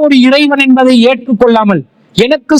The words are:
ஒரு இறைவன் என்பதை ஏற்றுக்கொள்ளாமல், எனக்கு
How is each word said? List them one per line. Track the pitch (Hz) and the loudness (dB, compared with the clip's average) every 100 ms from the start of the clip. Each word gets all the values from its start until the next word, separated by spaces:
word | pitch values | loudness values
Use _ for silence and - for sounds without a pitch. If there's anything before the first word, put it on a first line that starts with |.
| 302 | 2
ஒரு | 262 254 | 2 2
இறைவன் | 277 294 277 269 | 0 0 -2 0
என்பதை | 254 254 247 233 | 2 2 2 0
ஏற்றுக்கொள்ளாமல், | 254 247 214 240 226 208 175 - _ _ - | -2 -6 -2 0 0 0 -4 -6 _ _ -4
எனக்கு | 240 294 - 302 | -2 -4 -2 -2